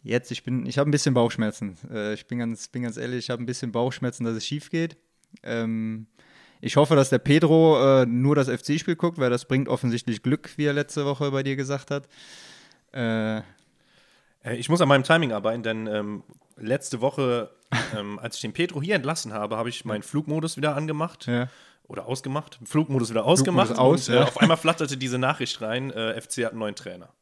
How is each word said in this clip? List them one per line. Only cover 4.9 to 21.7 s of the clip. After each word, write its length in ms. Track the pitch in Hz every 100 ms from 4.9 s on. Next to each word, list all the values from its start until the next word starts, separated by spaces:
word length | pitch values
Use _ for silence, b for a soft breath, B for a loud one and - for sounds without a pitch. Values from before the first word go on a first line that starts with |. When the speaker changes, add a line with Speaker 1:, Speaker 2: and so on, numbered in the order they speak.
| - _ _ _ -
Speaker 1:
Ähm, 640 | - 117 113 113 110 110 110 b b b b b
ich 160 | 123 143
hoffe, 180 | 151 156
dass 140 | 135
der 100 | 127
Pedro, 840 | - 147 160 160 160 143 135 135
äh, 40 | 123
nur 300 | 120 135 147
das 120 | 131
F-C-Spiel 480 | 120 - 151 170 165
guckt, 220 | 170 170
weil 120 | 127
das 160 | 123 -
bringt 220 | 131 139
offensichtlich 540 | 123 127 117 - 107
Glück, 280 | 123 151 - -
wie 80 | 147
er 80 |
letzte 320 | 143 143 - 143
Woche 260 | 135 143
bei 120 | 135
dir 120 | 139 135
gesagt 360 | 135 139 -
hat. 160 | 143 139 B B B B B B B _
Äh, 440 | 131 113 113 110 110
Speaker 2:
Äh, 1160 | - _ _ _ _ _ _ _ _ _ 120 117
ich 140 | 123
muss 100 | 170
an 80 | 147
meinem 160 | 139
Timing 300 | 127 165 143
arbeiten, 300 | 107 107 120
denn, 220 | 113 110 110
ähm, 360 | 107 104 104 - - _ _
letzte 460 | 110 - - 120
Woche, 500 | 131 143 131 120 107 _ _
Speaker 1:
<laughs> 260 | 120 123 110
Speaker 2:
ähm, 220 | 101 104
als 160 | 117 -
ich 40 |
den 120 | 113
Pedro 280 | - 175 160
hier 140 | 160 196
entlassen 380 | 131 160 110
habe, 240 | 107 104 110
habe 100 | 117
ich 160 | 117
meinen 180 | 113 107
Flugmodus 540 | - 143 151 156 160 -
wieder 200 | 151 143
angemacht 500 | 156 151 170 - -
Speaker 1:
Ja. 220 | 120 123 b b